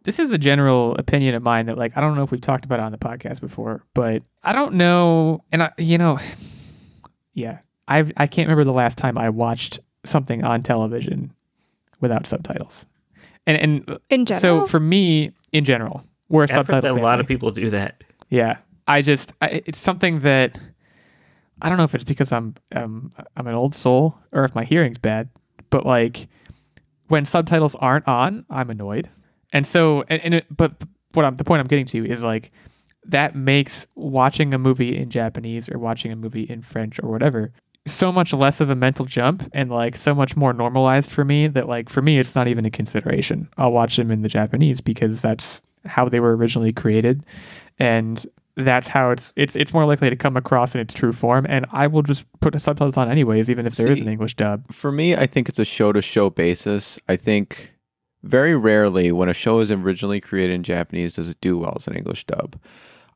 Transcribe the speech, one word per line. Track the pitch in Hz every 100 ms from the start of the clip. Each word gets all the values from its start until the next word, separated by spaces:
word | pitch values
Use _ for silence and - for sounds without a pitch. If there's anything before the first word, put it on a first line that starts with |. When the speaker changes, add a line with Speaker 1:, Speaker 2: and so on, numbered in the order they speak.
Speaker 1:
This | - 262
is | 294
a | 175
general | 143 143 139 127 117 -
opinion | - 143 135
of | 117
mine | 120 117 113
that, | 120
like, | 117 135
I |
don't | 151 143
know |
if | 139
we've | 123
talked | - 131 131
about | 120
it |
on | 110
the | 107
podcast | 120 120 120 131
before, | 135 - 113 110 _ -
but | 117 110 - _
I | 175
don't | 247 285
know. | 180 175 175 170 165 160 156 -
And | 165
I, | 160 -
you | 165 170
know, | 170 135
<sighs> | - - - - - - - _ - _ _
yeah, | - 113 - _ _ -
I, | 147 151 -
I | 143
can't | - 156
remember | 151
the | 135
last | 127 120 120
time | 131 117
I | 113
watched | 110 117 117 - - _ _ -
something | 151 131 117
on | 120 117
television | 131 117 110 120 - - - _ _ _ _ _ _ -
without | 123 113 -
subtitles. | - - - - - - _ _ _ - _ -
And, | 156
and | 156 147 - - -
Speaker 2:
In | 254 233
Speaker 1:
so | 180
Speaker 2:
general? | 180 165 392
Speaker 1:
for | 160
me, | 156 196 180 156 151 - -
in | 151 139
general, | 120 110 - - _ -
we're | 156
a | 147
Speaker 3:
I've |
heard | 147 139
Speaker 1:
subtitle | 135 135 123
Speaker 3:
that |
a |
lot | 117 120
of | 127
Speaker 1:
family. | 123
Speaker 3:
people | 120
do | 98 110
that. | 101 101 - - _ -
Speaker 1:
Yeah. | 123 113 - _ _ -
I | 147
just, | 143 139 - -
I, | 156 156 -
it's | -
something | - 185 185 160
that | 143 135 123 - - _ _ _ _ _ _ _ _ -
I | 160
don't | 180
know | 156
if | 131
it's |
because | - 143 135
I'm, | 117 110 - _ -
um, | 117 110 143 - - -
I'm | 120
an | 117
old | 139
soul | - 127 127 160 - _
or | -
if | 131
my | 113
hearing's | 117 170 135 120
bad, | 107 110 127 _ _ _ -
but, | 135 135
like, | 123 117 - - _ _ - _ _ _ _ -
when | 156 143
subtitles | 175 165 165 151 -
aren't | 131 135 -
on, | 123 151 220 -
I'm | 131 123
annoyed. | 107 101 110 170 _ _ _ _
And | 143 139
so, | 175 160 147 -
and, | 160
and | 165 170
it, | - 151
but | 160 - - _ _
what | 165 143
I'm, | 127
the |
point | 151 160
I'm | 127
getting | 143 123
to | 113 113
is, | 120
like, | 117 110 - _ - _ _ _ -
that | 139 147 139
makes | 135 143 135 - - -
watching | 139 135 131 - 143
a | 135
movie | 131 131 120 127
in | 127
Japanese | 117 113 117 113 113 117
or | 123
watching | 113 113 117
a | 113
movie | 110 110
in | 107 117
French | - 113 110 -
or | 117
whatever | 113 143 117 110 _ _ _ 147
so | - 185
much | 180 175
less | 139 139 -
of | 143
a | 131
mental | 127 135 131
jump | 123 127 185 -
and, | 143 127
like, | 120 117 -
so | 147 143
much | 135 151
more | 135
normalized | 120 120 131 131 135 139
for | - 139
me | 147 151
that, | 139 120
like, | 120 117
for | 135
me, | 147 143
it's | 127 135
not | 123
even | 117 110
a |
consideration. | - 113 107 - - - - 156 -
I'll | 127
watch | 120 117 -
them | 113
in | 110
the | 107
Japanese | 110 107 123 151 127
because | 117 113 110 113
that's | 113 113 - - _ _ -
how | - 123
they | 120
were | 120 113
originally | 117 120 110
created. | 113 113 110 117 139 - - - - - -
And | 123 113 113 113 - _ _ -
that's | 131 127 -
how | 139 127
it's, | 123 - -
it's, | 143 -
it's | 151
more | 165 151
likely | 147 135
to | 123
come | 139 127
across | 123 127 123 123
in |
its | 113
true | - 120
form. | 117 117 127 139
And | 135 127
I | 139 143
will | 156
just | 143 139 - -
put | 151
the | 147
subtitles | - 143 143 131
on | 117
anyways, | 151 120 110 113
even | 120 117
if | 117
there | 117
is | 143
Speaker 4:
See, | 110
Speaker 1:
an |
English | 107 110 -
dub. | 104 104 -
Speaker 4:
for | - 143
me, | 143 170 170
I | 135
think | 135 117
it's | -
a | 107
show-to-show | - 104 101 - 110 98
basis. | - 85 90 101 101 - - -
I | 98
think | 110 104 98 - - _ _ _ _ _
very | 101 127 156 151
rarely | 110 107 104 90 87
when | 87 90
a |
show | 85 117 113
is | 107
originally | 98 92 92 101 101
created | - 95 92
in | 90
Japanese | 87 87 85 85 85
does | - 85
it | -
do | 92 87
well | 82 -
as | -
an | -
English | - - -
dub. | - - - _ - - _ _